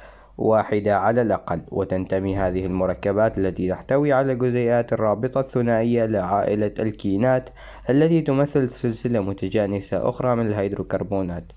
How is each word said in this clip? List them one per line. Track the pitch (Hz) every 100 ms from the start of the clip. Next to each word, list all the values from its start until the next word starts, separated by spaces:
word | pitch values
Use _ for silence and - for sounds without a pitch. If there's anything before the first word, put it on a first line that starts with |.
| - - - -
واحدة | 110 110 98 104 104 98
على | 101 120
الأقل، | 110 90 - 85 -
وتنتمي | 95 92 92 92 95 98 98
هذه | 92 92 92
المركبات | 92 92 87 101 98 110 98
التي | 95 87 90
تحتوي | 90 - 139 147
على | 131 135
جزيئات | 123 127 123 117 120 117
الرابطة | 110 107 104 123 135
الثنائية | 135 127 120 113 120 117 113
لعائلة | 104 90 101 - 104 104 -
الكينات، | 110 - 98 98 127 127 127 - - - -
التي | 139 160 165
تمثل | 151 135 143 147 127
سلسلة | - 123 110 123 117
متجانسة | 98 98 95 107 101 101 - 95 -
أخرى | - 127 117
من | 110
الهيدروكربونات. | 104 98 95 90 95 92 98 90 85 -